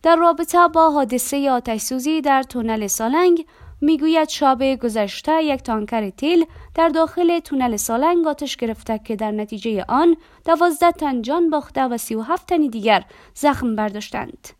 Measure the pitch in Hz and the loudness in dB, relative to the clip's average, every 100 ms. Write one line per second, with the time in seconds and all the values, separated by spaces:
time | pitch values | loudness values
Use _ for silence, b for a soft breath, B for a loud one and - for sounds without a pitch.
0 | 320 330 339 330 339 349 349 330 320 294 | 4 4 4 2 0 4 4 4 4 2
1 | 262 254 - 285 277 247 240 220 - 262 | -2 -2 -4 -2 0 -2 -2 -6 -6 -6
2 | 262 311 285 269 262 247 226 220 208 - | -2 -2 2 0 0 -6 -4 -4 -4 -4
3 | 226 302 359 339 320 b b b 294 311 | 0 2 4 2 -2 b b b 0 2
4 | 311 320 311 - 277 262 269 262 240 220 | 2 2 0 0 2 2 0 0 -2 -2
5 | 202 - - 320 311 269 - 220 208 233 | -4 -4 -2 0 0 -2 -4 -6 -4 -4
6 | 208 - 285 339 330 b b - 330 320 | -4 -4 0 2 0 b b 0 0 2
7 | 320 - 349 339 - 277 247 214 - 233 | 0 2 0 0 -2 -2 -2 -2 -4 0
8 | 302 349 320 294 285 - 233 214 - 220 | 2 2 0 -4 -8 -6 -6 -6 -6 -8
9 | - 214 214 214 214 220 226 208 - 247 | -6 -6 -4 -4 -6 -8 -4 -4 -2 2
10 | 339 320 b b - 330 349 302 349 339 | 2 2 b b 0 2 2 4 0 2
11 | 302 254 220 320 339 302 285 - 262 240 | -4 -4 -4 0 0 0 -4 -4 -2 -4
12 | - 220 226 359 - 349 294 226 208 196 | -6 -8 -4 -6 -2 0 0 0 2 2
13 | - b b - 294 262 247 220 214 202 | 0 b b -2 0 0 -2 -2 -4 -6
14 | 208 - - - - | -10 -10 -10 -16 -20